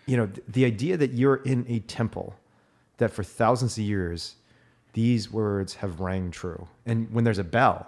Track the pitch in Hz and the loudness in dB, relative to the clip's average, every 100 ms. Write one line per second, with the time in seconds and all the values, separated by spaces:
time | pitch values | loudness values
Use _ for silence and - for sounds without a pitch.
0 | - 127 107 - - 113 127 104 147 180 | -2 0 0 -4 -4 2 2 2 0 0
1 | 139 123 135 131 131 127 120 117 - - | 0 2 2 2 2 -2 0 -4 -4 -4
2 | 113 - - - _ _ _ _ _ - | -4 -4 -10 -14 _ _ _ _ _ -2
3 | 117 - 92 - 113 123 120 - 104 101 | -2 -2 -8 0 2 2 0 -2 -2 -2
4 | 87 85 - - _ _ _ _ _ - | -2 -6 -10 -16 _ _ _ _ _ 0
5 | 117 120 101 107 104 101 92 - 101 82 | 2 2 0 -2 0 0 -4 -6 -8 -4
6 | 92 95 90 - 90 85 90 _ - 113 | -4 -2 -4 -6 -10 -10 -14 _ -4 -2
7 | 113 113 117 98 87 117 127 87 | -2 0 2 2 0 4 4 4